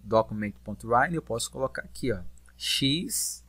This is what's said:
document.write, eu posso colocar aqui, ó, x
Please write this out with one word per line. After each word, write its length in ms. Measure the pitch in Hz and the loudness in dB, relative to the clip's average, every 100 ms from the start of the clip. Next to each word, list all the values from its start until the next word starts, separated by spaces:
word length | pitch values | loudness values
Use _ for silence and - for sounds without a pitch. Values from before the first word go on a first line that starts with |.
document.write, 1120 | 107 110 110 107 104 - - 101 113 117 151 | 2 4 4 0 -4 -6 -10 -8 2 4 4
eu 80 | 160 | 0
posso 280 | - 113 - | -4 -4 -4
colocar 320 | 131 131 - | -4 -4 -4
aqui, 300 | - - 131 | -10 -4 -2
ó, 80 | 101 - - - - | -2 -6 -12 -18 -8
x 880 | - - 139 151 226 - - - | -2 2 2 2 -2 -2 -4 -6